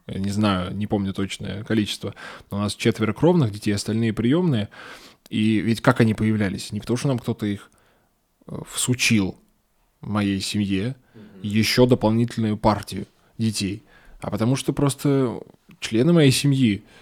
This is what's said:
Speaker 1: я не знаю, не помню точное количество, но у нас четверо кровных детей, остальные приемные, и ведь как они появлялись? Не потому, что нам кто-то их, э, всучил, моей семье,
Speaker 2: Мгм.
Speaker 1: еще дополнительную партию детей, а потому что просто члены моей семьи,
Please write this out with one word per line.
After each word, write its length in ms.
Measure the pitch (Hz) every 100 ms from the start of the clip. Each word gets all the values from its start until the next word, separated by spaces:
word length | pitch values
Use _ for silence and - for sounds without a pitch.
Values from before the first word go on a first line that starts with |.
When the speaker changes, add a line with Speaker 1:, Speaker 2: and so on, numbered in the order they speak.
| -
Speaker 1:
я 120 | 98
не 100 | 98
знаю, 460 | 101 107 92 92 98
не 100 | 104
помню 240 | 107 98
точное 500 | 98 98 - 101 98
количество, 500 | 107 113 104 - 104 - - - -
но 60 | 98
у 20 |
нас 140 | 104 -
четверо 380 | 117 - 107
кровных 380 | 101 160 180 120
детей, 200 | 104 -
остальные 420 | 101 - 110 113
приемные, 560 | 107 113 156 180 120 101 - - - - _ -
и 280 | 110 107 107
ведь 220 | 90 117
как 200 | - 123
они 120 | 113
появлялись? 580 | 107 110 110 101 98 -
Не 80 | 107
потому, 180 | - 120
что 100 | 143
нам 100 | 123
кто-то 260 | - 113 104
их, 220 | 101 - _ _ _ _ _ _ _ -
э, 100 | - -
всучил, 640 | - - 123 - 113 92 - _ _ _ _ _ _
моей 380 | - 104 101 98
семье, 560 | 98 104 101 95 110 131 _ -
Speaker 2:
Мгм. 100 | - -
Speaker 1:
еще 440 | 104 107 110 - 123
дополнительную 720 | 123 107 113 117 - 110 107
партию 480 | 113 101 - 95 101 _ _ -
детей, 440 | 110 104 98 104 - _ - -
а 80 | -
потому 260 | 101 110 135
что 160 | -
просто 680 | 135 143 127 147 135 127 101 - _ _ -
члены 340 | - 110 131
моей 180 | 175 143
семьи, 520 | 127 143 135 123 98 - -